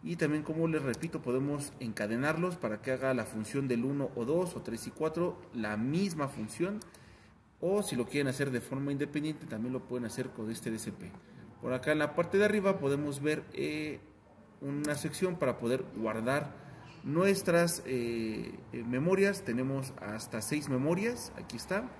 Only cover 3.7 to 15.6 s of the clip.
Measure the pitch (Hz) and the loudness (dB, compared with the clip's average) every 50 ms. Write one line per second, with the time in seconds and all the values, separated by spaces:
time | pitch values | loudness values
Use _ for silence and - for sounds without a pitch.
3.7 | 123 117 117 135 139 143 139 - - - 117 117 151 170 185 175 - 135 - - | 2 2 2 2 0 0 0 -2 -2 -2 0 2 2 2 2 0 -2 -6 -6 -6
4.7 | 113 117 - - - - 156 160 156 165 170 180 - - - - - 123 110 104 | -6 -6 -6 -8 -4 -2 -2 -2 0 0 0 0 -2 -6 -12 -10 -6 -4 -2 -2
5.7 | 104 107 113 127 147 170 196 202 165 156 143 135 - - 110 107 - - 170 190 | 0 0 0 2 2 2 2 2 0 0 -2 -2 -2 -4 -6 -6 -2 -2 -2 0
6.7 | 202 214 - - - - - - - - - - - - - - - - - 170 | 0 -4 -8 -12 -16 -20 -20 -20 -20 -20 -20 -20 -20 -20 -20 -20 -12 -2 0 2
7.7 | 196 208 202 202 - 123 120 - - 143 143 135 127 135 143 139 127 120 117 - | 2 2 2 0 0 0 0 0 2 2 2 2 2 2 0 2 2 -2 -2 -2
8.7 | - 135 139 143 143 139 147 143 143 151 147 156 156 151 - - 117 107 110 123 | -4 -2 0 0 0 0 0 0 0 -2 -2 -2 -4 -6 -6 -8 -4 -4 -2 -2
9.7 | 127 127 - - 123 127 120 110 - - 123 - - - 113 107 113 110 - 120 | -2 -2 -4 -2 -4 -2 -2 -4 -2 -4 -4 -4 -4 -6 -6 -4 -4 -4 -4 -4
10.7 | 113 110 - - 98 - - 87 - - - - - - - - - - - 120 | -4 -4 -4 -6 -8 -8 -12 -12 -14 -14 -18 -18 -18 -18 -18 -18 -16 -8 -4 -2
11.7 | 127 127 - 156 151 151 151 147 147 - 175 165 - 196 208 208 202 214 190 196 | -2 0 2 2 4 4 4 2 2 2 0 4 6 6 6 6 6 4 4 4
12.7 | 190 - 139 139 139 143 147 147 139 131 135 151 151 151 135 - - - 139 147 | 2 4 4 2 4 4 2 -2 -2 0 2 0 0 0 -2 -8 -4 -2 -2 -2
13.7 | 151 151 156 151 139 - - - - - - - - - - - - - - 139 | 0 -2 -4 -4 -6 -8 -10 -18 -20 -20 -20 -20 -20 -20 -20 -20 -18 -10 -6 -4
14.7 | 139 143 147 147 147 143 - 165 156 - 185 185 175 170 - 131 120 - | -2 -2 0 0 0 0 -2 -4 -2 0 0 0 2 2 2 2 2 2